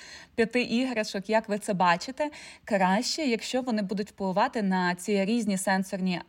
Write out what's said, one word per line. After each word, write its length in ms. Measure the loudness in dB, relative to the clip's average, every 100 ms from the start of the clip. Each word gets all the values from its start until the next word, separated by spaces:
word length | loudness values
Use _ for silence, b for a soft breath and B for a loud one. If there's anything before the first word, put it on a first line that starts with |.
| B B B
п'яти 280 | -2 0 0
іграшок, 680 | 0 0 0 -2 -4 -4 0
як 180 | 0 0
ви 100 | -2
це 160 | -2
бачите. 560 | 2 4 2 0 -4 -6 -6 B B
Краще, 580 | -2 2 4 4 0 -2
якщо 400 | 0 0 -2 -4
вони 200 | -2 -2
будуть 260 | -2 -4 -6
впливати 520 | -6 -2 2 0 0
на 320 | 0 2 2
ці 300 | 0 0 0
різні 340 | 2 0 0 0
сенсорні 640 | 2 0 0 -2 -2 -2